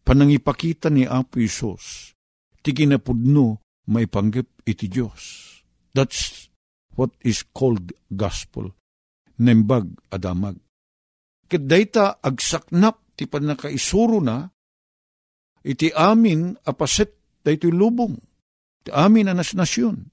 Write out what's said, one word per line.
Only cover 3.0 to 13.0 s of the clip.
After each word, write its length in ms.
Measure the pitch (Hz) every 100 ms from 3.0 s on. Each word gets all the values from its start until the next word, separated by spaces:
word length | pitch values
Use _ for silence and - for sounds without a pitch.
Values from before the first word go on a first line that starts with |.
| - 120 123 147 120 107 _ _ -
maipanggep 800 | 110 113 101 104 117 - _ -
iti 240 | 107 101
Dios. 320 | 107 113 - - - - - _ _ _
That's 560 | 135 139 - - - - _ _ _ _ -
what 140 | 127 _ 123
is 160 | 107
called 480 | - - 135 110 87 - _
gospel. 600 | 95 101 - - - 98 - _ _ _ _ _ -
Nembag 500 | 120 113 107 127 90 - _
a 40 | 95
damag. 340 | 92 90 101 90 _ _ _ _ _ _ _ _ _
Ket 160 | 175 135
dayta 560 | 170 208 226 202 -
agsaknap 960 | 143 127 - 160 _ 170 214 220